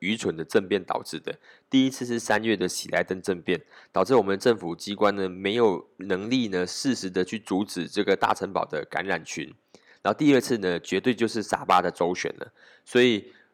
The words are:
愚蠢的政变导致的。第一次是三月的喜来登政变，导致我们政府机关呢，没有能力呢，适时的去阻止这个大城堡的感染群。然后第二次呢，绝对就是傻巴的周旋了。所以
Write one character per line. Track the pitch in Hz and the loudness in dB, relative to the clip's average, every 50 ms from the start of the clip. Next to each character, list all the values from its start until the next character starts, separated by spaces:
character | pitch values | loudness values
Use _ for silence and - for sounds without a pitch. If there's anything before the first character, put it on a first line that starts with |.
愚 | 87 95 110 | -4 -4 -4
蠢 | 110 - 98 80 | -2 -2 -4 -4
的 | 80 80 | -4 -8
政 | - - 107 95 92 | 0 0 0 0 2
变 | 101 95 87 | -2 -2 -2
导 | - - - | -4 -6 -6
致 | - - 82 78 | -6 -8 -12 -10
的。 | - - - - _ - - _ _ - | -10 -10 -12 -12 _ -20 -20 _ _ 0
第 | - 131 131 | 2 4 4
一 | 131 | 4
次 | 131 - 123 | 0 -4 -6
是 | 120 120 120 | -4 -4 -4
三 | - - 107 104 110 | 0 0 0 2 2
月 | 113 107 | 0 0
的 | 92 92 90 | 0 0 -4
喜 | - - - - | -4 -6 -6 -2
来 | 85 87 | -2 -2
登 | 90 - 95 92 | 0 -2 -4 -6
政 | - 104 92 87 | -2 -4 -4 -4
变， | - - 90 - - _ - - - _ | -2 -2 -2 -2 -4 _ -20 -20 -18 _
导 | - 92 95 | 0 0 2
致 | 110 131 | 4 4
我 | 120 | 4
们 | 95 95 98 98 | 4 4 -2 0
政 | - 123 113 110 | 2 2 2 2
府 | 90 85 85 | -2 -8 -8
机 | 82 - 101 101 | -8 -8 -10 -2
关 | 95 104 101 101 | 0 2 2 2
呢， | 101 95 | 0 -4
没 | 92 90 92 98 98 107 | -4 -6 -4 -4 -2 2
有 | 120 117 104 90 - - _ _ | 4 4 2 2 0 -6 _ _
能 | - 95 98 92 92 101 117 | -14 -4 -4 -4 -4 -2 -2
力 | 127 131 117 104 | 0 0 0 0
呢， | 92 90 90 | -2 -2 -2
适 | 87 - - - 135 117 | -4 -6 -4 -2 -2 -2
时 | - 98 92 | -2 -4 -4
的 | 90 92 90 | -2 -2 -2
去 | - 113 107 | -2 -4 -10
阻 | - - 95 92 107 | -6 -2 -2 -2 -2
止 | - - 90 82 - | -2 -6 -8 -8 -6
这 | - 104 101 | -4 -2 0
个 | 104 95 | 0 2
大 | - 117 104 110 | 2 2 0 0
城 | - 95 98 | -2 -4 -4
堡 | 92 82 - | -2 -4 -4
的 | - 78 76 - - | -2 -4 -8 -8 -6
感 | - 82 | -8 -6
染 | 87 98 87 82 76 | -4 -4 -4 -6 -6
群。 | - - - 69 - - _ _ _ _ - _ _ _ _ | -10 -10 -10 -10 -12 -14 _ _ _ _ -20 _ _ _ _
然 | - 101 | 0 0
后 | 107 - | 0 4
第 | 151 147 139 | 6 6 6
二 | 123 | 6
次 | - - 127 107 | 4 2 -2 0
呢， | 95 92 87 85 | 0 0 -2 -2
绝 | - - 92 98 | -4 -2 -2 0
对 | - 127 117 | 2 0 2
就 | - 117 | 2 0
是 | 107 - 110 | 0 0 -4
傻 | 101 - 104 - - | -2 -2 -4 -4 2
巴 | 98 90 90 | 4 4 4
的 | 87 87 | 4 2
周 | - - 87 87 90 | 0 0 0 0 0
旋 | - - - - | -2 -4 -6 -6
了。 | - - - _ _ _ - - _ _ | -8 -14 -16 _ _ _ -20 -20 _ _
所 | - - 123 | 0 4 4
以 | 123 123 113 101 - - - _ _ _ | 6 6 4 2 -2 -10 -20 _ _ _